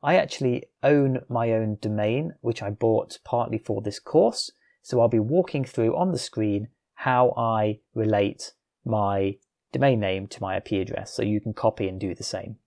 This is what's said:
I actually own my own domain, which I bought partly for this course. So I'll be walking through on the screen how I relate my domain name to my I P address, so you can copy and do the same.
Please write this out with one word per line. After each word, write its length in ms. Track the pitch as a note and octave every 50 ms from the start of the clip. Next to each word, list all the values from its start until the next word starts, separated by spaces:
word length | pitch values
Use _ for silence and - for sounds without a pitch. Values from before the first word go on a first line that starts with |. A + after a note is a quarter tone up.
I 140 | - C#3+ F3
actually 480 | F#3 D#3+ C#3 - - C3+ B2+ B2 - - _ _ _
own 380 | - C#3 D3 D3 C#3 C3+ B2+ B2+ - _
my 240 | A#2+ A#2 A#2 A#2
own 240 | A2+ A2+ A2+ G#2+ G#2 G#2+
domain, 540 | - G#2+ G#2+ G#2 G#2 G#2+ A2+ C#3 D#3 E3 E3 _
which 220 | - A#2+ A#2 -
I 80 | - G2+
bought 480 | G#2 - B2 A2+ A2 A2 - - - -
partly 360 | _ - - A#2+ A#2 - - A2
for 240 | - - G#2+ G#2
this 160 | - G#2 G2+ -
course. 520 | _ - - D#3 G3 A#3 A3 - - - _ _ _ _ _ _
So 180 | _ - - B2
I'll 80 | A#2 A#2
be 100 | A#2+ A2+
walking 460 | G#2+ A2+ D3 F3+ F3+ - - C#3+ C3
through 320 | - - - A2+ A2 -
on 140 | - F3+ F#3
the 80 | E3+ B2
screen 500 | - - - A2+ G#2+ G#2 G2+ G2+ G#2 - _ _ _ _ _
how 400 | - - C3+ B2+ B2 B2+ A#2+ -
I 440 | A#2+ A#2 A2+ A2+ A2 G#2+ G#2+ G#2 - _ _ _
relate 580 | A2+ A2 G#2+ G#2 G2+ G2+ G2 - _ - - _ _ _ _ _ _ _
my 520 | - A2 G#2+ G2+ G2 G2+ G2 G2 G2 G2 _ _ _ _ _ _ _
domain 280 | - B2+ C3+ C#3 C3 A2+
name 260 | G#2 F#2+ F#2+ F#2+ G2 G#2
to 120 | - -
my 160 | G2 F#2+ F#2+
I 40 | G2
P 200 | - - G#2+ F#2+
address, 320 | F#2 F2 - - F#2 -
so 100 | - -
you 180 | G#2+ G2+ G#2+ G#2
can 120 | - A2+
copy 340 | G2+ - - A2+ - - G2+
and 140 | F#2+ F#2 F#2+
do 140 | G#2 F#2+ E2+
the 100 | - -
same. 320 | - - F#2+ G2 G2+ A2 _ _